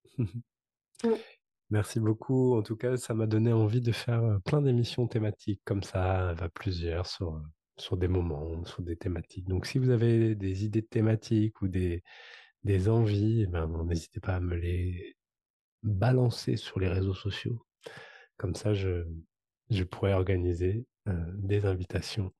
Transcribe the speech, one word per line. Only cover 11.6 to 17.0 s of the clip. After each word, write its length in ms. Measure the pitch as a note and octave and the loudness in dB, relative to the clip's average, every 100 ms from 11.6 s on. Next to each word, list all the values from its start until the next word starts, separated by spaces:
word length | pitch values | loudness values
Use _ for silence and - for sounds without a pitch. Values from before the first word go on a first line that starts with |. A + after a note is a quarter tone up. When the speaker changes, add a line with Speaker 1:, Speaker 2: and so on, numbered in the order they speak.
Speaker 1:
ou 60 | F#2+ | -2
des, 360 | F#2 F2+ E2+ - - - - - _ | 0 0 -2 -8 -20 -20 -20 -20 _
des 260 | - G2 G2 | 2 2 4
envies, 540 | A2+ A2 G2+ G#2+ A2+ | 4 4 4 4 2
eh 40 | G2 | 2
ben, 200 | F2 D#2+ | 0 -2
bon, 180 | E2 E2 | -2 0
n'hésitez 340 | E2+ - - | -2 -4 -10
pas 160 | G2 F#2 | -4 -2
à 40 | |
me 160 | F2+ F2 | 0 -2
les 600 | E2+ F2+ F2+ F2 - - _ _ _ _ _ _ | -2 -2 -2 -4 -10 -18 _ _ _ _ _ _
balancer 760 | A2 G2 A#2 B2+ B2 - - A#2+ | -2 0 4 4 2 0 -2 -4
sur 220 | - - | -2 -2
les 80 | F#2 | 0
réseaux 260 | F#2 | 2